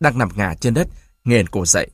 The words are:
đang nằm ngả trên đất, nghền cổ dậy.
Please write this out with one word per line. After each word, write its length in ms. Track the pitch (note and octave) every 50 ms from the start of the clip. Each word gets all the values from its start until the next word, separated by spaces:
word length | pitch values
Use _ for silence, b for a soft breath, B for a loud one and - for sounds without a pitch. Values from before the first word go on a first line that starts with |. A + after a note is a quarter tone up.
đang 180 | - D3 A#2 B2+
nằm 100 | A#2 F2 F#2
ngả 180 | G#2+ G2+ F#2 D#2+
trên 200 | - - A#2+ A2+
đất, 140 | - F3+ b b b b b b b -
nghền 240 | A#2+ A#2+ A2+ F2+ -
cổ 180 | - G2 F2
dậy. 240 | E2 - F2+ C#2 -